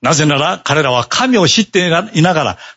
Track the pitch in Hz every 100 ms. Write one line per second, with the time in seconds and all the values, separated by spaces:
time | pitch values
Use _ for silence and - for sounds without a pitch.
0 | 127 151 151 139 160 196 - 147 135 123
1 | - - 254 233 165 - 101 190 180 170
2 | 214 160 175 160 117 90 -